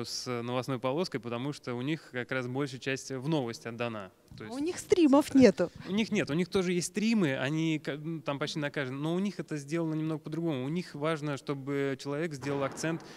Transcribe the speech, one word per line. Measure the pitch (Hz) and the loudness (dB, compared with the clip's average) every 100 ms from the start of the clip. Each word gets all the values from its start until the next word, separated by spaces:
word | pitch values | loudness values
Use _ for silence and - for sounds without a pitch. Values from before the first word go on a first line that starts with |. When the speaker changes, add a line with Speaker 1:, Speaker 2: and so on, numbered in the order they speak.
| 117 | -4
Speaker 1:
с | - - 120 | -6 -4 -4
новостной | 120 127 123 127 | -2 -2 -2 -2
полоской? | 127 143 185 135 | 0 -2 -2 -4
Потому | 117 117 135 | -6 -6 -6
что | 139 - | -6 -6
у | 120 | -4
них | 131 160 - | -4 -4 -6
как | 127 120 | -8 -4
раз | 131 123 | -2 -2
большая | 127 143 127 | -4 -4 -4
часть | - 131 - | -4 -4 -4
в | 135 135 | -6 0
новости | 160 120 113 117 | 0 0 -6 -8
отдана. | 117 120 110 92 - - - | -4 -4 -4 -10 -16 -20 -14
То | |
Speaker 2:
А | 214 | -8
Speaker 1:
есть | 254 | -4
Speaker 2:
у | |
них | 311 349 | -4 -4
стримов | - 381 311 277 294 | 2 6 8 8 8
Speaker 1:
это | 277 | 10
Speaker 2:
нету. | 240 - 175 - - | 10 8 0 -4 -4
Speaker 1:
У | |
них | 196 214 | 0 2
нет, | 208 131 | 2 2
у | |
них | 147 175 | 2 2
тоже | 202 180 | 0 2
есть | 175 - | 0 0
стримы, | - 214 226 160 131 | 0 2 4 4 2
они | 131 156 165 156 | 0 0 0 0
ка-, | 156 147 | -2 -6
ну, | 151 165 | -6 -6
там | 147 139 | -4 -2
почти | 151 160 | -2 -2
на | 143 | -4
каждом, | 143 135 139 | -2 -4 -2
но | 151 | -2
у | 175 | 0
них | 202 175 | -2 -4
это | 156 151 | -6 -6
сделано | 139 165 165 | -4 -2 -2
немного | 156 156 156 | -2 -2 -4
по-другому. | 156 151 170 135 | -6 -4 -2 -2
У | 131 | -2
них | 170 170 | -4 -6
важно, | 147 151 160 147 139 | -4 -2 -2 -2 -4
чтобы | - 143 135 143 139 135 | -4 -6 -2 0 0 -2
человек | 139 143 170 | -4 -4 -4
сделал | 143 131 139 | -4 -4 0
акцент | 135 - 160 165 - | -2 -2 -2 -4 -6